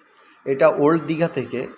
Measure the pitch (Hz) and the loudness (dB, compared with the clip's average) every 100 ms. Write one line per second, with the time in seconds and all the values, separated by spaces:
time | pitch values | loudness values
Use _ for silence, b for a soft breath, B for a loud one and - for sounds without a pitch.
0 | _ _ b b - 135 156 - 143 165 | _ _ b b -4 2 2 4 2 2
1 | 147 156 170 156 113 120 - | 0 -2 -2 -2 -6 -6 -10